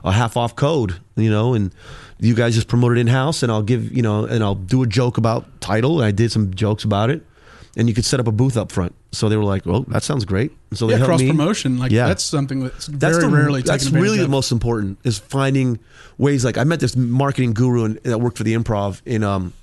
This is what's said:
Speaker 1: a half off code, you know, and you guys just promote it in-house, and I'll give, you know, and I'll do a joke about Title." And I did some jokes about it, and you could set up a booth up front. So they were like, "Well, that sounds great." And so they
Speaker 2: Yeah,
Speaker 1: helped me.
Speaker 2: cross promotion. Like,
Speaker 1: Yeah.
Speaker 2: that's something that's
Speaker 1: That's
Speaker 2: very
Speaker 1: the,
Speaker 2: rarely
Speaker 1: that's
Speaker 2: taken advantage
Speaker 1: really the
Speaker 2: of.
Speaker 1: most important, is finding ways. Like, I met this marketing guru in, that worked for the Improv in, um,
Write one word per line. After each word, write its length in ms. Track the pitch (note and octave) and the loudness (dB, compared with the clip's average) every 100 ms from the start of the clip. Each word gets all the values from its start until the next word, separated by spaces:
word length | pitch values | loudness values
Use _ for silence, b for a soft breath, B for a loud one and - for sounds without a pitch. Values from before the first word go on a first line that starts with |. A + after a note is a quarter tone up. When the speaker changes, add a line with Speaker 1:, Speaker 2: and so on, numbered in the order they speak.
Speaker 1:
a 80 | - | 0
half 240 | G2+ A#2 B2 | 2 2 0
off 180 | A#2+ - | -4 0
code, 400 | C#3+ D#3+ G#2 F2 - - | 0 0 -2 -6 -6 0
you 140 | A2 | 2
know, 240 | G#2 A#2+ | 2 2
and 180 | A#2 F#2+ B B B B - | 0 -2 B B B B -2
you 140 | A2+ | 2
guys 200 | A2+ A#2 A2+ | 2 2 2
just 120 | - | 0
promote 300 | A#2+ A#2+ A#2+ | 2 2 2
it 20 | |
in-house, 440 | A#2 C3 C#3 - | 2 2 0 -2
and 80 | A#2+ | 0
I'll 100 | A2 | 0
give, 340 | G#2 B2 A2 B2+ | 0 -2 -2 -2
you 60 | |
know, 240 | A2+ G#2+ A2 | 0 0 -2
and 180 | A#2 | 0
I'll 120 | G#2+ G2 | 0 -2
do 280 | F#2 C3 | -2 0
a 40 | B2 | 2
joke 300 | F#2+ B2 - | 0 0 0
about 440 | A2+ A2+ - - | 0 -2 -6 -10
Title." 380 | - G#2+ B2+ E3 | -4 0 2 2
And 40 | G#2+ | 2
I 60 | |
did 180 | G2+ A#2 | 2 0
some 200 | A2+ G2+ | 0 -2
jokes 300 | F#2 G#2 G#2+ | 0 -2 0
about 260 | G#2+ G2+ A2+ | 0 0 0
it, 160 | D#3 - B B B B - | -2 -8 B B B B -2
and 100 | A#2 | 0
you 60 | G#2+ | 0
could 80 | |
set 160 | - C3+ | 0 0
up 80 | A#2 | 0
a 40 | |
booth 240 | G#2+ C3 A#2 | 2 2 0
up 160 | F2 | -2
front. 200 | - F2 - _ | -2 -4 -6 _
So 160 | - A2 | -4 0
they 80 | G#2+ | 2
were 80 | G2+ | 0
like, 200 | F#2+ F2 | 0 0
"Well, 180 | G2+ C#3 | -2 -2
that 160 | G#2+ | -4
sounds 220 | - D3 G2 | -2 -4 -2
great." 260 | F#2+ C3 - - | -2 -2 -8 -12
And 80 | - | -4
so 100 | A2+ | 0
they 60 | |
Speaker 2:
Yeah, 120 | A2+ C3 | 2 2
Speaker 1:
helped 140 | C3 | 2
me. 60 | C3 | 2
Speaker 2:
cross 100 | D#3 | 2
promotion. 400 | D#3 G#3+ C3 B2+ | 0 0 -2 -2
Like, 160 | B2+ | 0
Speaker 1:
Yeah. 140 | A2 A#2+ | 2 2
Speaker 2:
that's 160 | G3 - | 0 -2
something 340 | D3+ C3+ C3+ | -4 -2 -4
that's 240 | B2+ - - | -6 -10 -12
Speaker 1:
That's 300 | D3 D#3 E3 | -2 0 2
Speaker 2:
very 100 | E3 | 4
Speaker 1:
the, 40 | |
Speaker 2:
rarely 280 | D#3 C3+ C3+ | 4 2 0
Speaker 1:
that's 220 | B2+ C3+ C3+ | 0 0 2
Speaker 2:
taken 20 | D#3 | 2
advantage 80 | |
Speaker 1:
really 140 | G3 G#3+ | 2 2
the 60 | E3 | 2
Speaker 2:
of. 40 | |
Speaker 1:
most 220 | C#3 - | 0 0
important, 460 | A#2+ A#2 A2+ G2 G2 B2 | 0 0 -2 -4 -4 -4
is 120 | A2 | -4
finding 600 | - C#3 C3+ C3+ B2+ A2+ B B B - | -4 -2 0 0 0 -4 B B B -2
ways. 260 | C#3 C#3 | 0 2
Like, 140 | A#2+ G#2+ | 0 0
I 80 | C3+ | 0
met 160 | E3 | 0
this 160 | B2 B2+ | 0 0
marketing 560 | A#2+ B2+ C#3 C3 B2 | 0 0 0 0 0
guru 320 | G#2+ B2+ A#2+ A2 | 2 2 2 0
in, 140 | A2 | -2
that 160 | B2+ A2+ | -4 -2
worked 180 | A#2+ - | -2 -2
for 60 | |
the 100 | A2+ | -2
Improv 480 | A2+ A2+ G#2 G2+ F#2+ - | 0 0 -2 -2 -6 -6
in, 180 | A2+ | -2
um, 300 | G#2 G2 F2+ - | 0 -2 -4 -10